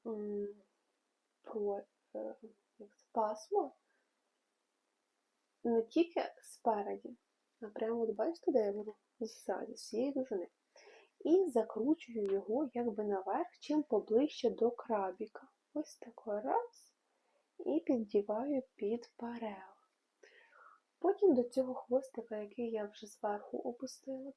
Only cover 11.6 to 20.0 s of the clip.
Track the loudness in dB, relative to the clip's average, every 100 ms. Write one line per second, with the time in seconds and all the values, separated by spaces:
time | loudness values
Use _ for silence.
11.6 | 0 0 2 0 0 -2 0 0 2 0
12.6 | 0 0 -2 0 0 0 0 -2 -2 -6
13.6 | 0 0 4 2 4 4 4 2 0 4
14.6 | 2 0 -2 0 0 -4 -8 -12 -20 _
15.6 | _ -6 -6 -10 -16 -12 -4 -2 2 0
16.6 | 0 -10 -20 _ _ _ _ _ _ -8
17.6 | 0 0 2 0 2 0 2 -2 0 -2
18.6 | -4 -4 -2 -2 -6 -10 -8 -6 -8 -8
19.6 | -16 -20 _ _